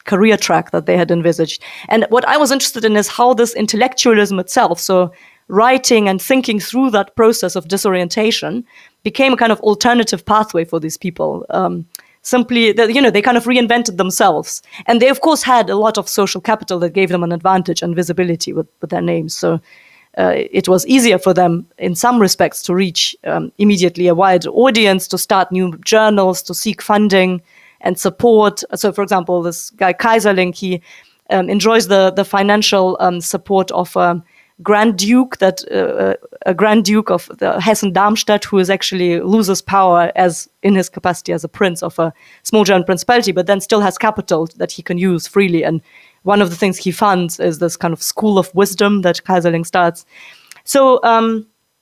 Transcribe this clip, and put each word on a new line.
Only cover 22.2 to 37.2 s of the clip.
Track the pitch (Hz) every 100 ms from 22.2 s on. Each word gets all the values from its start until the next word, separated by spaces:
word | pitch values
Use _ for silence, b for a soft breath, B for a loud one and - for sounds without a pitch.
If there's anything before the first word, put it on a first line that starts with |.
| 190 - 175 -
to | -
reach, | 180 190 170 - - -
um, | 160 160 -
immediately | 208 202 175 175 180
a | 170
wide | 196 180 -
audience, | - 262 226 208 190 -
to | 185
start | - 196 180
new | 185 185 165
journals, | - 220 220 208 185 180
to | -
seek | 180 220 -
funding | - 208 208 190 185 180 b b b b
and | - 185
support. | 277 - 240 220 208 202 - 165
So, | 208
for | 185
example, | 196 190 175 180
this | 170 170 -
guy | _ 190
Keyserlingk, | 180 233 226 208 190 180 175
he, | 190 180 b b b b _
um, | 190 180
enjoys | 196 196 226 180
the, | 196 190
the | 185
financial, | 190 202 202 208 214 196 185 185
um, | 185 175
support | 170 180 - 196 185
of | - 180 185
a | 175 175 b b b b
Grand | 175 208 220 190
Duke | 202 247 254 -
that, | 190 185 -
uh, | 196
uh, | 185 - 190 190 - - -
a |
Grand | 170 214 214 190
Duke | 214 208
of | 180